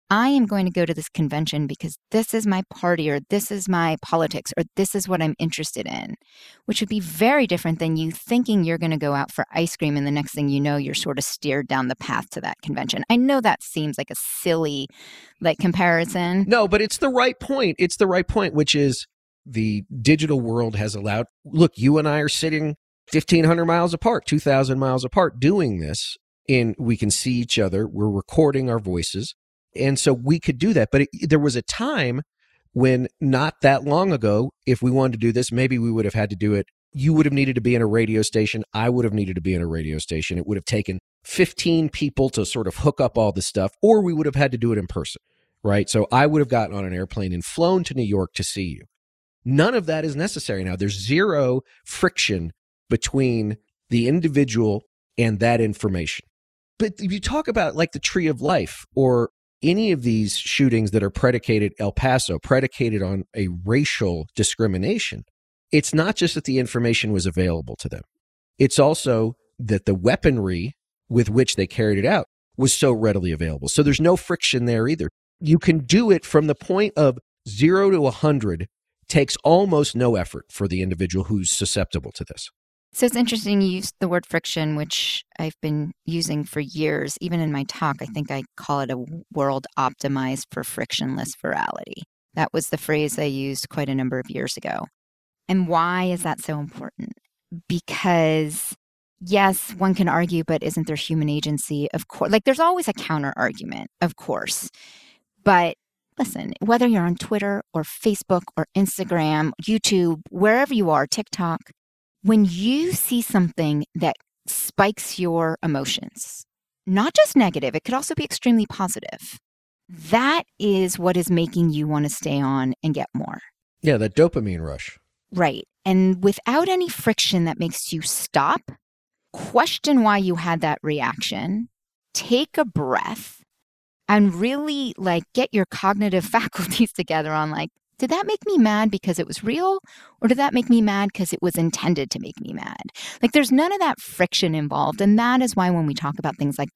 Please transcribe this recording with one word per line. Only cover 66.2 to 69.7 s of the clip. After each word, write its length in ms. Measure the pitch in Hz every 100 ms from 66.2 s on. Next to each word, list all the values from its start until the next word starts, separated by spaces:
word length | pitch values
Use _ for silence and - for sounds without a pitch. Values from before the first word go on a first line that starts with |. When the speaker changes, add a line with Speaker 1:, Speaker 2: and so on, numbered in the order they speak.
| 175 156
Speaker 2:
that 100 | -
the 120 | 131
information 540 | 120 120 120 113 107
was 140 | 101 87
available 500 | 82 90 82 67 57
to 80 | -
them. 140 | - - _ _ _ _ -
It's 220 | 131 -
also 560 | 147 160 135 113 110 - _ -
that 280 | 110